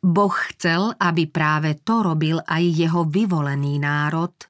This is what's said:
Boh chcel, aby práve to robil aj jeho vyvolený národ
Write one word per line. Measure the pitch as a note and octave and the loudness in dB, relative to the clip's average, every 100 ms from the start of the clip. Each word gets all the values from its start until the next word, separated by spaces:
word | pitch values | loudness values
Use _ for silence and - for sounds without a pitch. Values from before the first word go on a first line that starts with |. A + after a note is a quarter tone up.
Boh | F#3 E3+ G3+ | 2 4 2
chcel, | - - - F3 E3 G#3+ A#3 | 0 -6 -4 -2 0 -2 -2
aby | F3+ E3 D#3+ | 0 0 0
práve | E3+ D3+ D3+ D#3 D3+ | 0 2 2 0 -4
to | - A3+ | -2 0
robil | G3 D#3 D#3 D#3+ - | 2 0 0 -2 -2
aj | D#3+ | 0
jeho | F3 D#3+ E3+ E3+ | 0 2 0 0
vyvolený | D#3+ D#3 G#3+ E3+ C#3+ C#3 C#3+ C#3+ | 0 0 0 0 -2 -2 -2 -2
národ | C#3+ D3 D3 E3 E3+ _ - | -2 0 0 -2 -4 _ -20